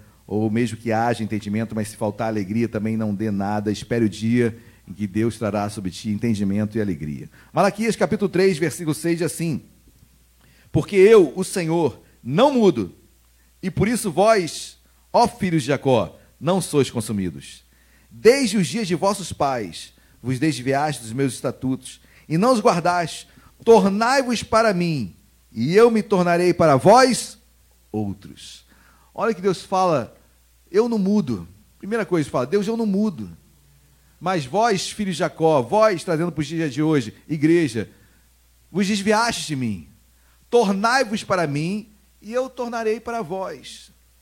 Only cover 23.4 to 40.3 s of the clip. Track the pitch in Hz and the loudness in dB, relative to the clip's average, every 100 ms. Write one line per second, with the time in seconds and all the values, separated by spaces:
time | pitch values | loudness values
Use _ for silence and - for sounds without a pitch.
23.4 | - - 233 220 196 202 226 277 247 226 | -20 0 6 8 6 2 2 2 0 -2
24.4 | - 220 226 180 175 147 92 - _ _ | 0 2 4 2 0 -2 -6 -10 _ _
25.4 | _ 110 131 196 240 220 208 185 175 170 | _ -4 2 6 6 6 2 2 2 4
26.4 | 180 170 165 135 160 240 262 220 - - | 2 4 4 6 8 8 8 2 -6 -14
27.4 | _ _ _ _ _ 107 101 - - - | _ _ _ _ _ -6 -6 -8 -16 -20
28.4 | - - _ _ _ _ _ - 214 196 | -20 -20 _ _ _ _ _ -6 -4 -2
29.4 | 190 175 - 190 185 143 107 - _ _ | -2 -4 -4 0 0 0 -4 -12 _ _
30.4 | _ _ _ 202 240 220 190 208 143 101 | _ _ _ 0 0 0 0 0 0 -4
31.4 | 85 95 _ _ 190 226 196 175 139 147 | -8 -20 _ _ -8 -6 -2 -2 0 -2
32.4 | 123 202 196 226 220 190 214 139 92 80 | -2 -2 -2 -2 -2 0 -2 -4 -12 -16
33.4 | _ _ _ _ _ _ _ - 175 185 | _ _ _ _ _ _ _ -8 -4 -4
34.4 | 127 185 233 196 - - 196 160 165 - | -2 0 2 0 -4 -6 -6 -2 -4 0
35.4 | 160 151 117 208 220 170 - 156 175 151 | 2 2 2 4 4 2 -2 -2 -2 -4
36.4 | 139 165 156 123 151 151 110 - - 156 | -6 -4 -4 -2 0 0 -2 -8 -8 0
37.4 | 156 170 147 113 95 - _ _ _ _ | 2 4 2 -2 -8 -12 _ _ _ _
38.4 | _ _ _ 170 196 214 202 214 233 - | _ _ _ -2 -2 0 0 0 0 -4
39.4 | 156 139 120 92 71 _ _ _ _ | -6 -6 -4 -6 -12 _ _ _ _